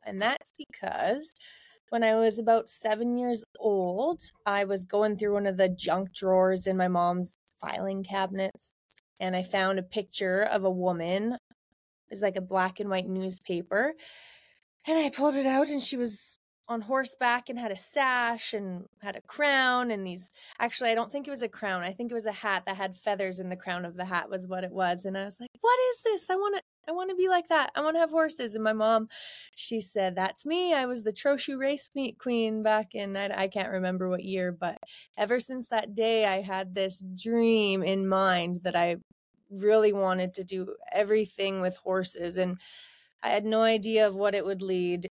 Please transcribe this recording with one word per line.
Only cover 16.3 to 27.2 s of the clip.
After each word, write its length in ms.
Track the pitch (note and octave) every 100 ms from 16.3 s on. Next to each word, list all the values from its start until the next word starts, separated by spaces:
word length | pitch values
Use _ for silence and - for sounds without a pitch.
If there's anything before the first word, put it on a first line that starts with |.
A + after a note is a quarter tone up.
| - _ _ -
on 140 | A#3
horseback 680 | G#3 C4 C4 - A#3+ A#3+ A#3+
and 100 | A#3+
had 120 | A#3
a 60 | F#3+
sash 800 | - C#4+ C4+ B3+ A#3+ A#3 -
and 300 | A3 G3 F3+ - _
had 140 | G3+ G3
a 40 |
crown 680 | - - D4 C#4 B3+ B3 A#3+
and 160 | G#3 F#3+
these, 240 | F3+ F3+ - - -
actually, 320 | A#3 - A#3+
I 40 |
don't 180 | A3+ A3
think 140 | C#4+ C#4
it 40 |
was 120 | C#4
a 60 | A#3
crown. 340 | - G#3 F#3
I 100 | F3
think 180 | F#3+ A#3+
it 40 |
was 120 | A#3 G#3+
a 60 |
hat 300 | G3+ A3 F#3+
that 120 | F#3 F#3+
had 200 | F#3+ F#3
feathers 420 | - G3+ F#3+ F#3
in 120 | F3+
the 60 | F3+
crown 280 | F#3+ F3+
of 140 | F3 F3
the 60 | F3+
hat 240 | F3+ -
was 160 | F#3 F3+
what 180 | F#3
it 80 | F#3
was. 320 | F#3+ F#3 F3
And 120 | G3 F#3+
I 100 | G3
was 120 | -
like, 100 | A#3+ -
"What 180 | A4+ B4+ B4+
is 120 | A#4+
this? 260 | A4+ G4+ -
I 60 | F#4+
wanna, 240 | G4+ G4 - _ -
I 40 |
wanna 220 | E4+ F#4
be 140 | F#4